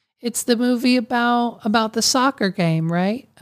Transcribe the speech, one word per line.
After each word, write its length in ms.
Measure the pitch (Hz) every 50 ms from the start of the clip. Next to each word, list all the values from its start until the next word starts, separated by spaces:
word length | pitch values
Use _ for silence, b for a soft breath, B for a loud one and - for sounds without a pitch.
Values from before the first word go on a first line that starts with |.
| _ _ _ _
it's 220 | - 240 233 -
the 140 | - - 240
movie 400 | 220 247 247 254 233 262 247 247
about, 640 | 254 233 - 247 240 240 240 240 240 240 233 233 - -
about 280 | 214 208 226 220 220
the 100 | - 233
soccer 460 | 214 - - 262 254 277 - - 208 190
game, 420 | 180 - 175 165 160 160 160 165
right? 380 | 170 175 185 196 214 269 - _ _ -